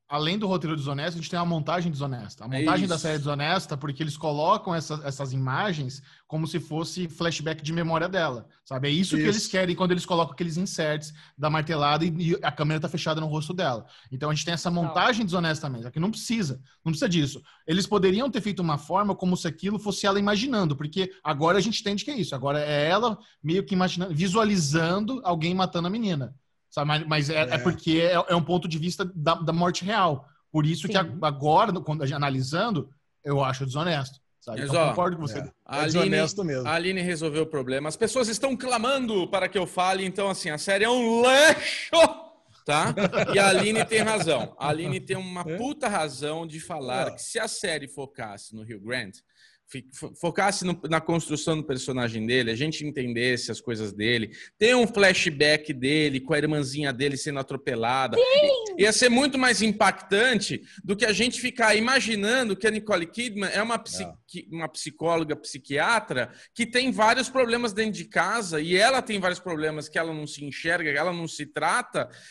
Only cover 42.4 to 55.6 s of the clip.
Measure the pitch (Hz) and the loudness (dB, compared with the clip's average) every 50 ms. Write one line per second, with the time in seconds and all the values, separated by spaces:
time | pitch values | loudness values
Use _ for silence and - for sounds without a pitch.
42.4 | _ _ _ _ - 151 147 151 185 220 - 196 202 180 233 220 202 170 - 196 | _ _ _ _ -2 0 2 2 2 2 0 0 0 2 2 2 2 4 4 6
43.4 | 196 196 185 190 202 214 220 220 - - 220 220 208 220 220 202 165 165 143 117 | 6 6 6 4 4 2 2 2 0 2 2 2 2 2 2 0 2 2 2 0
44.4 | 107 - - - 131 147 151 160 175 156 - - 131 185 190 190 185 180 180 180 | 0 -4 -8 -4 -2 -2 -2 -2 -2 -4 -4 -4 -4 -6 -6 -6 -6 -8 -8 -8
45.4 | 170 156 165 196 240 285 294 302 262 214 208 170 156 147 131 131 147 147 156 165 | -6 -6 -6 -4 -4 -6 -4 -4 -2 -2 0 0 -2 -2 -4 -6 -6 -6 -6 -6
46.4 | 165 160 151 160 - - 170 147 131 123 127 147 - - - - - - - 226 | -8 -10 -12 -12 -10 -10 -10 -8 -6 -4 -2 -2 -2 -4 -6 -10 -10 -6 -6 -4
47.4 | 220 226 - - - 180 156 143 139 131 - 147 131 - - - 113 107 101 - | -4 -4 -6 -6 -4 -4 -4 -4 -6 -10 -12 -12 -12 -12 -10 -12 -12 -12 -12 -14
48.4 | - - 110 110 110 113 113 98 98 113 127 123 107 92 - - _ _ _ _ | -16 -16 -16 -16 -14 -14 -14 -12 -8 -6 -6 -6 -6 -8 -12 -18 _ _ _ _
49.4 | - - _ _ _ - - 131 - - - - 151 135 - - 170 165 160 202 | -20 -20 _ _ _ -14 -14 -14 -14 -14 -16 -14 -14 -14 -10 -4 -4 -2 0 2
50.4 | 190 202 196 - 180 180 175 - - 160 160 160 160 170 170 165 - - 151 143 | 2 2 2 0 -2 -2 -4 -4 -2 0 0 0 2 2 0 0 0 -2 -6 -4
51.4 | - 170 160 156 147 147 131 127 - 143 127 127 120 113 113 110 110 117 123 123 | -2 -2 -2 -2 -2 -4 -6 -6 -4 -4 -2 -2 -2 -2 -2 -2 -2 0 2 2
52.4 | 117 113 113 113 147 160 151 - 151 147 - 143 123 120 117 117 123 127 123 117 | 2 0 -2 -2 -2 -4 -4 -6 -6 -6 -6 -6 -4 -4 -2 0 0 0 0 -2
53.4 | - - 107 - - 120 113 107 107 101 104 104 107 117 120 113 107 107 - - | -2 -6 -8 -8 -6 -6 -4 -4 -4 -6 -4 -2 0 0 0 0 -2 -4 -10 -16
54.4 | - - _ - 214 240 254 247 233 - - 202 196 185 185 - - 175 147 135 | -20 -10 _ 2 4 6 6 6 4 2 4 4 4 4 4 4 0 0 2 2
55.4 | 147 151 151 151 | 4 4 4 2